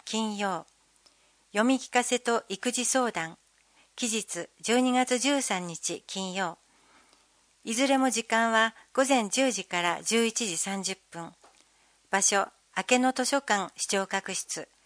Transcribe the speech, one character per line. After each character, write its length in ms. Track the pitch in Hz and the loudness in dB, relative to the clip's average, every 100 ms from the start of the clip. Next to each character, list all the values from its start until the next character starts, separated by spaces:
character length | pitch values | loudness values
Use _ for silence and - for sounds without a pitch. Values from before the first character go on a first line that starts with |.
| - | -6
金 320 | 220 220 208 | -4 -4 -2
曜。 300 | 202 165 - _ _ _ _ _ _ _ _ | -2 -4 -8 _ _ _ _ _ _ _ _
読 120 | 208 | 0
み 160 | 240 262 | 2 2
聞 120 | - | 2
か 120 | 247 | 0
せ 160 | 233 240 | 0 -2
と 240 | 240 233 - | 0 -2 -2
育 240 | 196 247 | -6 -4
児 140 | 240 233 | -2 0
相 260 | 262 240 | 0 0
談。 280 | 175 165 170 _ _ _ _ _ - | -2 -8 -10 _ _ _ _ _ -6
期 120 | 240 | -4
日、 420 | 220 - 175 - _ | -2 -6 -10 -10 _
十 180 | - 247 | 0 2
二 100 | 254 | 4
月 260 | 254 254 247 | 2 2 0
十 240 | 262 277 | 2 0
三 240 | - 185 175 | 0 -4 -6
日 380 | 160 - 170 - | -8 -6 -8 -8
金 280 | 190 190 | -8 -6
曜。 260 | 185 175 175 _ _ _ _ _ _ _ _ _ _ | -4 -4 -6 _ _ _ _ _ _ _ _ _ _
い 100 | - | -6
ず 140 | 226 269 | 0 2
れ 100 | 269 | 4
も 140 | 262 | 2
時 120 | 226 | 0
間 280 | - 226 226 | 0 2 4
は 240 | 226 226 - - | 4 2 -2 -6
午 100 | - | 0
前 260 | 269 262 202 | 4 4 2
十 200 | 247 269 | 0 0
時 160 | 196 - | 0 -4
か 160 | 175 | -2
ら 220 | 175 165 | 0 -2
十 240 | 170 226 226 | 0 2 2
一 180 | - 220 | 0 -4
時 120 | 165 | -4
三 260 | 196 196 | -4 -4
十 120 | 185 190 _ | -4 -8 _
分。 240 | 170 165 - - _ _ _ _ _ - | -14 -14 -16 -20 _ _ _ _ _ -2
場 100 | 196 | 0
所、 280 | 196 202 - _ _ - | 2 2 0 _ _ -4
明 240 | - 247 | 2 4
野 140 | 254 | 4
図 120 | 254 247 | 2 0
書 160 | 285 | 0
館 320 | - 202 185 - | 0 -2 -2 -6
視 100 | - | -2
聴 180 | 196 190 | -2 -2
覚 300 | 196 196 185 | -4 -4 -8
室。 340 | - - - _ | -8 -10 -10 _